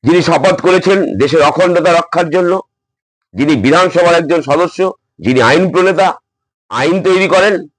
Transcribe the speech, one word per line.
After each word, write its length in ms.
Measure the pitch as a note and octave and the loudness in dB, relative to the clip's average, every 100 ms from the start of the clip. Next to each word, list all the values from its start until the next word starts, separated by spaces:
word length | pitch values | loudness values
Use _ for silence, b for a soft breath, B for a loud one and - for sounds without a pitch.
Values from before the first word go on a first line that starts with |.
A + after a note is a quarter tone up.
যিনি 180 | B2 F3 | 2 0
শপথ 400 | E3+ E3 F#3+ F#3 | 2 0 0 0
করেছেন 560 | F#3 F3+ F#3 G3 D#3+ F#2+ | 0 0 2 0 -2 -2
দেশের 240 | C3+ D#3+ | 0 2
অখণ্ডতা 520 | D3 D3+ F3+ E3+ E3 | 0 2 0 0 0
রক্ষার 360 | E3+ E3+ E3 E3+ | 0 -2 -4 -2
জন্য, 320 | F3 F3 F#3 - _ _ _ _ _ _ | -2 -2 -4 -6 _ _ _ _ _ _
যিনি 220 | F#2 D3 C#3 | -4 -2 0
বিধানসভার 600 | G#2+ D#3+ F3+ - F3 E3+ | 2 2 2 2 2 0
একজন 260 | D#3 E3+ | 0 -4
সদস্য, 520 | C3 D3 F3 - F#3 - _ _ | -2 -2 -2 -2 -6 -6 _ _
যিনি 220 | F2 B2+ | -2 0
আইন 300 | A#2 D#3 F#3 | 2 2 0
প্রণেতা, 480 | E3+ F#3 F3 F#3+ - _ _ _ _ _ | 0 0 0 -2 -2 _ _ _ _ _
আইন 340 | A2+ C#3+ F#3 | -4 -2 -2
তৈরি 240 | F#3+ F#3 F#3+ | 0 0 2
করেন? 400 | F#3 G3+ F#3+ - | 2 2 -2 -8